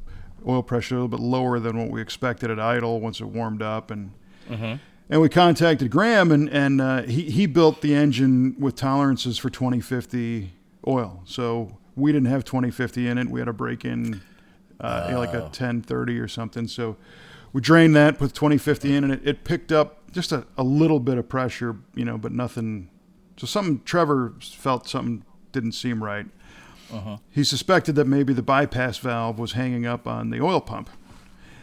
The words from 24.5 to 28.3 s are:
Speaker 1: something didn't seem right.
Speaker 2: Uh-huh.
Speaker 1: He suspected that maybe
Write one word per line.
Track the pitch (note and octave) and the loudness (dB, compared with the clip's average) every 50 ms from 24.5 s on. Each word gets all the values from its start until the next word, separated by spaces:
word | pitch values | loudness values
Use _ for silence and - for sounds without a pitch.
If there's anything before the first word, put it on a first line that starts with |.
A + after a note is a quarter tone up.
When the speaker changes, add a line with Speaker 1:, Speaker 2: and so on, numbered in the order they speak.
| - - - C#3 B2+ A#2+ - - | -20 -8 -2 -2 -2 -2 -4 -6
Speaker 1:
something | - C3+ B2 A#2+ A#2 G2+ - _ - - - - | -6 -6 -4 -4 -6 -8 -10 _ -20 -20 -20 -8
didn't | - C3+ A2+ A#2 | -6 -4 -4 -4
seem | G#2+ - - B2+ A#2 A2 G#2+ | -6 -4 -4 -4 -4 -4 -4
right. | G#2 G#2 G#2 G2+ G2+ - _ - - - - - - - - - - | -6 -6 -8 -8 -10 -16 _ -20 -20 -20 -20 -20 -20 -20 -20 -20 -14
Speaker 2:
Uh-huh. | A2+ A2 F#2+ G#2+ G#2 G#2+ - _ | -14 -12 -12 -12 -12 -14 -16 _
Speaker 1:
He | - C#3+ C#3+ | -2 0 0
suspected | - D3 B2+ - - F#3+ F3 - - D3 | 0 0 -4 0 2 2 2 4 2 2
that | C#3+ C#3+ | 2 2
maybe | C3 C#3 C#3 C#3+ B2+ | 4 4 2 2 2